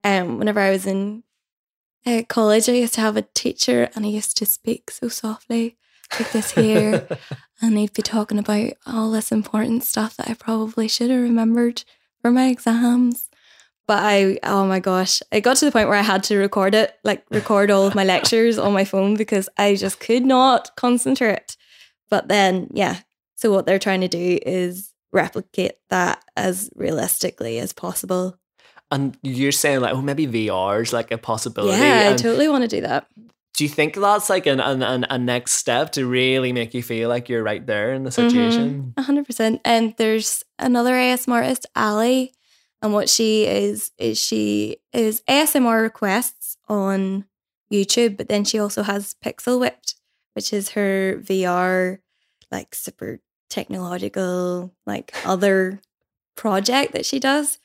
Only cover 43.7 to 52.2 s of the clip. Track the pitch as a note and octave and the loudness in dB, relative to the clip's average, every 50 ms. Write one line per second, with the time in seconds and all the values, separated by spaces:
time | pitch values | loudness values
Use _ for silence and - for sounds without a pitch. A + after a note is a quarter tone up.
43.7 | G#3 G#3+ - - - - - A2+ A3 - - - A3 A3 - G#2 G#2 G#2 G#2 G#2+ | -2 -4 -8 -10 -8 -6 -4 -4 -2 -2 -4 -2 -2 -2 0 0 0 0 -2 -4
44.7 | - - _ _ - A#3+ A3+ A3 G#3+ - - - C4 C#4+ D#4+ D4+ - C#4+ B3 A#3 | -6 -10 _ _ -4 -2 0 0 -2 -2 -2 0 2 2 2 2 2 2 2 2
45.7 | A3+ A3+ A3 A3 - - A3 G3 F#3+ A#3 B3 - - _ - - - - _ - | 2 2 0 0 -2 -4 -2 -2 0 -2 -2 -4 -8 _ -14 -14 -14 -14 _ -4
46.7 | G#3 G3+ G3 G3 G3 F#3+ F#3+ F#3+ F#3+ G3 G3 - _ _ _ _ _ _ _ _ | -2 -2 0 0 0 -2 -2 -2 -4 -6 -8 -10 _ _ _ _ _ _ _ _
47.7 | G#3 G3+ G3 F#3+ - A#3+ A#3+ A3+ G3+ G3 - - G#3+ G#3 G#3 G3+ - G#3+ G#3 G#3 | -2 0 0 2 2 2 2 2 0 -4 -4 -2 -2 0 0 0 -2 -2 -2 -2
48.7 | - - G3+ G3 G3+ G3+ G3 - - - - - - - - - B3+ B3 B3+ - | -4 -4 -4 -4 -4 -6 -8 -10 -12 -12 -10 -10 -10 -6 -4 -2 0 0 0 -2
49.7 | - - _ - - - _ _ _ _ _ _ _ G#3+ G3+ - G#3+ G#3 G3 - | -4 -6 _ -10 -10 -10 _ _ _ _ _ _ _ -8 -6 -4 -4 -4 -4 -4
50.7 | - G#3 G3+ G3 G3 G3 F#3+ F#3+ - - - - G3 F#3+ F#3 F3+ F3 F3+ F3+ F#3 | -4 -2 0 0 0 0 0 -2 -2 -4 -4 -4 -2 -2 0 0 0 0 0 0
51.7 | F#3 F#3 F#3 F3+ F#3+ F#3+ _ _ _ _ | 0 0 0 -2 -4 -8 _ _ _ _